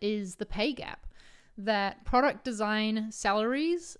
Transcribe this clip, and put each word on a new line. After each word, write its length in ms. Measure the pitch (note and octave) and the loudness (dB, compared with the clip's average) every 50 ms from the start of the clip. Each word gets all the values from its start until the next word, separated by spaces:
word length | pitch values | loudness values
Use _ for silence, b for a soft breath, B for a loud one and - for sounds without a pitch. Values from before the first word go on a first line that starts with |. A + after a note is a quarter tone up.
is 360 | G3+ G#3 G#3+ G#3 G3 F#3 - | -2 -2 -2 -2 -4 -6 -8
the 100 | - E3+ | -10 -8
pay 260 | - - G#3+ G#3+ D4+ | -4 -2 0 0 0
gap, 340 | C4 - - - - - - b b b b b b b b b b | -2 -4 -8 -10 -12 -12 -14 b b b b b b b b b b
that 480 | A3 G3 A3 G#3+ G3+ G3 G3 - - - | -4 0 0 2 2 0 -2 -4 -4 -2
product 400 | - B3 B3 C#4 D4 F#3 - - | 2 4 6 6 4 2 0 -4
design 680 | B3+ A3+ G#3 G#3+ G#3 G#3+ G#3+ G#3+ G#3+ A3 A3 A3 A3 | -6 -2 0 0 0 2 2 2 2 0 -2 -2 -4
salaries, 840 | - - - G3+ G3+ G#3+ A3 A#3+ C4 C#4+ D#4 E4 F4 E4+ - - - | -6 -2 0 2 2 4 2 2 2 0 2 0 0 -2 -4 -8 -16